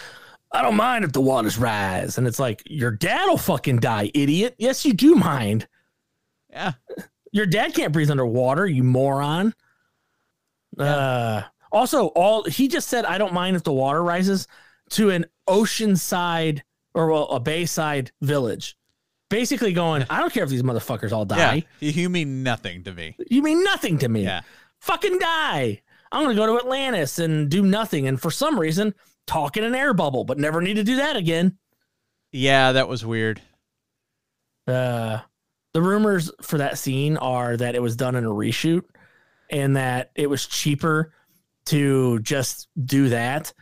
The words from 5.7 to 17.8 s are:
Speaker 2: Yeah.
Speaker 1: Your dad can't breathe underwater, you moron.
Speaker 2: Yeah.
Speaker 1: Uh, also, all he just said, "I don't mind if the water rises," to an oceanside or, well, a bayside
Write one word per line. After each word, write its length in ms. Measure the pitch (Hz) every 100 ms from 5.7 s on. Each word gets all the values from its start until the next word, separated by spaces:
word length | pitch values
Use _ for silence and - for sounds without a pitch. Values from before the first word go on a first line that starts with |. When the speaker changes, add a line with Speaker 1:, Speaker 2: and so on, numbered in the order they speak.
| _ _ _ _ _ _ _ _
Speaker 2:
Yeah. 220 | 139 185 131 - - - _ -
Speaker 1:
Your 140 | 208 202
dad 280 | 202 302
can't 180 | 330 220
breathe 180 | 156 147
underwater, 520 | 139 123 120 127 147 202
you 180 | 131
moron. 680 | 127 127 139 139 143 165 214 - _ _ _ _ _ _ _ _ _ _ _ -
Speaker 2:
Yeah. 60 |
Speaker 1:
Uh, 580 | 143 143 135 123 117 107 - _ _
also, 340 | 214 247 302 180
all 360 | 170 196 220
he 240 | - - 269
just 180 | 285 -
said, 160 | 240
"I 140 | 208 180
don't 140 | 202
mind 240 | 180 185 180
if 80 |
the 80 | 165
water 320 | 135 135 151
rises," 420 | 175 175 190 190 - - - _ _
to 200 | - 214
an 160 | 180 - _ -
oceanside 1120 | 190 220 - 214 185 - 185 175 165 160 143 - _ _
or, 160 | 175 160
well, 140 | 156 147
a 100 | 131
bayside 720 | 123 160 175 -